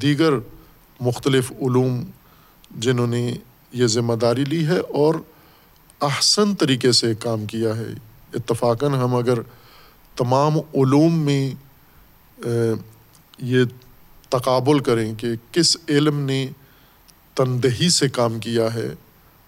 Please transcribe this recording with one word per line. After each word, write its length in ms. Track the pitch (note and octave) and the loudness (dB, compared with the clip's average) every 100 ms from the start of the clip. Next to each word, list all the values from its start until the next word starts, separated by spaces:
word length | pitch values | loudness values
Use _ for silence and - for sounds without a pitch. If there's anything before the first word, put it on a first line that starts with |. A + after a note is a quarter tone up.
دیگر 280 | C#3 C#3+ D#3+ C3 A2 - - - - - | 0 2 2 0 -4 -18 -20 -20 -20 -6
مختلف 520 | B2 A#2+ C#3+ C3+ B2 | -4 -2 0 2 0
علوم 520 | - C3+ B2+ C3 B2 - - - - _ _ - - | -4 0 2 2 -2 -8 -14 -20 -20 _ _ -20 -6
جنہوں 300 | A2+ B2 A#2+ | -2 0 0
نے 280 | A#2+ A#2+ A#2+ - _ _ | 0 -2 -6 -12 _ _
یہ 140 | A#2+ B2 | 0 0
ذمہ 280 | G#2+ A#2+ | 2 0
داری 300 | A#2 A#2 A#2+ | 0 0 0
لی 220 | C#3 E3 D3+ | -2 -2 -2
ہے 120 | E3+ | -2
اور 360 | - C#3+ D3+ D#3+ - - - _ _ _ _ - | -2 0 0 0 -6 -20 -20 _ _ _ _ -4
احسن 540 | C#3+ C3+ - - G#3 | -4 0 0 2 0
طریقے 380 | G3 D3 B2+ B2+ | 0 0 2 2
سے 220 | A#2 A#2 | 2 2
کام 320 | A2 A#2+ A2+ G#2 | -2 -4 -4 -4
کیا 300 | A2+ A2+ A2 | -4 -2 -2
ہے۔ 100 | A2 A2+ - - - | -8 -12 -18 -20 -10
اتفاقاً 580 | A#2+ - A#2 A#2+ A2+ C#3+ | -6 -4 -2 0 0 0
ہم 220 | C3+ B2 | 0 0
اگر 240 | B2 A#2+ A#2 - - - - - - - - | 0 0 0 -4 -16 -20 -20 -20 -20 -12 -4
تمام 420 | B2 C3 D3+ D#3 | 0 2 2 0
علوم 600 | D#3 C#3 C3 C#3+ D#3+ E3 | -2 0 4 4 4 4
میں، 320 | D3 C#3 C3+ B2+ - - _ - - _ _ - | 2 0 -2 -8 -16 -20 _ -20 -20 _ _ -10
آ، 40 | A#2+ A#2 A2+ G#2+ - - _ - _ - | -4 0 0 -2 -8 -20 _ -20 _ -10
یہ 260 | B2 B2+ B2 - - - - - - | -2 2 0 -2 -20 -20 -20 -20 -6
تقابل 500 | B2+ C3 B2+ B2+ D3 | -2 0 2 4 2
کریں 360 | C3 A2+ A2 | 2 0 0
کہ 140 | A2 A#2+ A2+ - | -4 -6 -6 -4
کس 240 | E3+ E3 - - | 0 0 0 0
علم 320 | D3 D3+ D3 | 2 2 0
نے 260 | C#3 C3+ C3 - _ _ _ _ _ _ _ | -2 -2 -4 -10 _ _ _ _ _ _ _
تندہی 540 | - B2+ B2 B2+ A2+ E3 | -2 0 2 0 2 0
سے 200 | E3 C#3 | 2 0
کام 300 | - A#2+ A2+ | 0 -2 -2
کیا 360 | G#2+ A2+ A2+ | -2 0 0
ہے 200 | A#2 B2 - - _ _ _ | -2 -8 -10 -18 _ _ _